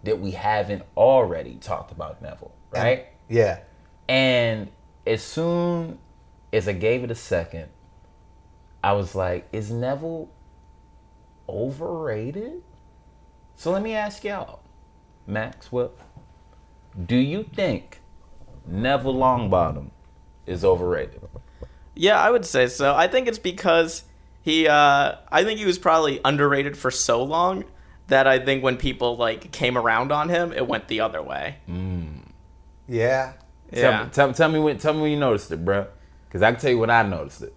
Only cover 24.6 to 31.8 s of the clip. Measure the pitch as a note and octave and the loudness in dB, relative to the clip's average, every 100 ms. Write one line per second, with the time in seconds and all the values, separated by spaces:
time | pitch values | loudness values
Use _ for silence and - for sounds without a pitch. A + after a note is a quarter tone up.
24.6 | D#3 D3 D3 C#3+ C#3+ - - D3+ G3+ G#3+ | 4 6 6 6 2 -2 0 2 2 0
25.6 | G#3 F3+ F3+ D#3+ D3+ C#3 C3+ C#3+ C#3+ C#3 | 0 0 2 4 2 0 0 2 2 2
26.6 | C#3+ C#3+ C3 - - A#2 C3+ D#3+ F3+ F#3+ | 0 -4 -4 -2 0 0 0 0 0 0
27.6 | G3+ - - - - C3+ C3+ C3 B2+ C3+ | -8 -18 -20 -20 2 4 6 4 2 0
28.6 | C3 B2+ C3+ - A#2+ A#2+ A#2 A2+ - - | 0 0 -2 -2 -2 0 -2 -2 -10 -2
29.6 | A#2+ B2 A#2 A2+ C3+ D3 D#3 F3 F3 - | 0 2 2 2 2 -2 0 0 -2 -4
30.6 | B2 A2+ - A2 A2 E2 C2+ C#2 D#2 - | -4 -4 -4 -2 -2 -4 -8 -8 -8 -10
31.6 | - F2 | -10 -8